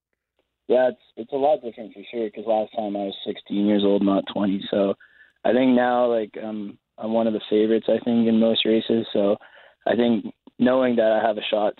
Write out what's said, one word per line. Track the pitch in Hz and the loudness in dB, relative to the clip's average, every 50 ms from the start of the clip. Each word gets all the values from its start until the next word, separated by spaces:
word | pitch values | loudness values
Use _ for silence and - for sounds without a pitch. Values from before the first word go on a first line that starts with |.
| _ _ _ _ _ _ _ _ _ _ _ _ _ - | _ _ _ _ _ _ _ _ _ _ _ _ _ 0
Yeah, | 113 127 127 127 | 2 2 2 2
it's, | 117 - _ _ _ | -2 -4 _ _ _
it's | 110 117 - 143 | -16 -12 -8 -4
a | |
lot | 135 135 147 156 - 123 | -2 0 0 0 0 -2
different | 117 107 120 110 98 90 | -10 -12 -14 -16 -16 -16
for | 101 95 - | -18 -16 -12
sure, | - 120 113 104 | -8 -6 -6 -6
'cause | - 113 104 | -8 -8 -4
last | 113 110 107 107 - - | -2 0 0 -2 -4 -6
time | 113 107 101 101 | -8 -6 -6 -4
I | 101 101 | -4 -6
was | 98 98 - - | -6 -8 -8 -10
sixteen | 110 101 - - - 101 101 104 | -10 -10 -10 -10 -6 -4 -2 0
years | 104 104 101 101 | 2 2 2 2
old, | 101 101 101 101 | 2 2 2 2
not | 98 98 95 - | 2 0 0 -2
twenty. | - - 101 104 98 95 98 - - | -4 -4 -4 -2 -2 -2 -4 -4 -4
So | - 104 98 98 101 _ - - _ _ - _ _ _ - | -2 0 0 0 -2 _ -10 -20 _ _ -20 _ _ _ -2
I | 104 117 | 0 0
think | 123 131 131 123 | 2 2 4 2
now, | 120 123 123 123 123 123 120 117 | 2 2 2 0 0 0 0 0
like, | 113 107 98 - - 107 | -2 -4 -6 -10 -12 -10
um, | 107 107 107 101 101 107 _ _ _ _ - | -10 -10 -10 -10 -12 -14 _ _ _ _ -12
I'm | 110 110 113 | -6 -2 -2
one | 113 113 | 0 0
of | 113 107 | 0 -2
the | 104 - - | -4 -4 0
favorites, | 107 107 107 110 113 110 - - | 2 2 2 4 2 0 2 0
I | 113 110 - | -2 0 0
think, | 120 117 117 113 | 0 2 2 4
in | 113 113 110 | 4 4 4
most | 113 113 110 104 - | 4 4 2 2 2
races. | 110 110 113 - - 117 113 110 - - | 2 2 2 2 2 0 0 0 -2 -2
So | 107 101 101 107 - - - - - - - _ _ - | 0 2 2 0 -2 -4 -16 -20 -20 -20 -20 _ _ -2
I | - 104 | -2 2
think | 113 120 117 117 101 - 107 - _ _ - _ - | 2 2 2 2 0 -2 -6 -14 _ _ -12 _ 0
knowing | 123 123 127 131 127 123 120 | 2 2 4 2 2 2 2
that | 113 110 110 110 | 2 2 2 2
I | 110 107 | 2 0
have | 113 104 | 0 -2
a | 104 - - | -2 -4 -2
shot | 113 107 104 98 - | -2 0 0 -2 -4